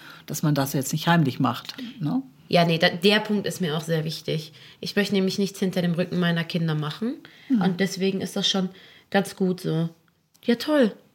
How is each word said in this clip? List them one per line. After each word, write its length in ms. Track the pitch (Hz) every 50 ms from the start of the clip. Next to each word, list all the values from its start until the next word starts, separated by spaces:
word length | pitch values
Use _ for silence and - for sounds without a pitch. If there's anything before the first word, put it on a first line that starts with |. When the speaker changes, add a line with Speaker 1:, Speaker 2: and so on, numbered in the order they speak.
| - - - - -
Speaker 1:
dass 160 | - 151 -
man 140 | 165 151 147
das 160 | 139 135 135
jetzt 220 | - 139 131 - 156
nicht 140 | 151 - 170
heimlich 300 | 170 170 147 127 - -
macht, 340 | 123 120 120 - - - - - 247 226 - 214
ne? 240 | 156 147 240 269 - - - - - -
Speaker 2:
Ja, 140 | - 175 170
nee, 140 | 170 165
da, 100 | 165 180
der 320 | - 180 175 185 208 208 214
Punkt 260 | - - 208 202 -
ist 140 | - - -
mir 160 | 180 147 147
auch 60 | 165
sehr 240 | - 165 165 156 151
wichtig. 480 | 160 156 - - 147 147 160 - - - - - - - _
Ich 160 | - - -
möchte 180 | 202 196 196 208
nämlich 240 | 190 190 190 190
nichts 220 | 202 196 190 - -
hinter 220 | 196 185 - 185
dem 140 | 175 175 165
Rücken 220 | 175 175 170 170
meiner 280 | 180 175 170 170 170 165
Kinder 300 | - - 165 165 160 151
machen. 400 | 151 147 151 - - 220 247 320 - - - - - - -
Speaker 1:
Mhm. 120 | 262 208
Speaker 2:
Und 180 | 180 190 175 190
deswegen 400 | 196 190 - 180 190 196 190 185
ist 160 | - 185 -
das 120 | 202 196 -
schon 200 | - 196 185 180 - - - - - - _ _
ganz 260 | - 196 196 - -
gut 240 | - 190 185 185 185
so. 300 | - 160 160 160 165 165 - _ _ _ _ _ _ _ _ _ -
Ja, 120 | 233 240
toll. 380 | 233 - 302 302 285 240 196 - - _ _